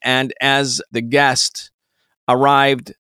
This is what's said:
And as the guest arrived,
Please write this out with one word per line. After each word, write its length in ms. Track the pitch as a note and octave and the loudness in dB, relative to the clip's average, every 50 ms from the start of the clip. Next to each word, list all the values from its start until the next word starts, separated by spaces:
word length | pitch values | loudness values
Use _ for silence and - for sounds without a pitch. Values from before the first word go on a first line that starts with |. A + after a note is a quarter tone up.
And 320 | - B2+ B2+ C3 C3+ A#2+ - - | -4 -2 -2 -2 -2 -4 -6 -4
as 400 | C3+ C#3 C3+ C#3 C#3 C3 - - - - | -2 0 0 0 0 -2 -6 -8 -6 -4
the 100 | G#2 A#2 | -4 -4
guest 720 | A#2 A#2 C3+ C#3+ C#3+ C3+ B2+ - - - - - - - _ _ _ _ _ _ _ _ _ _ _ | -2 0 2 2 2 2 2 0 -2 -4 -6 -12 -16 -18 _ _ _ _ _ _ _ _ _ _ _
arrived, 640 | - B2 B2+ C#3 C#3 C#3+ C#3 C#3 C#3 C#3 B2 - - - _ | -2 0 2 4 4 4 4 4 2 0 -2 -6 -12 -20 _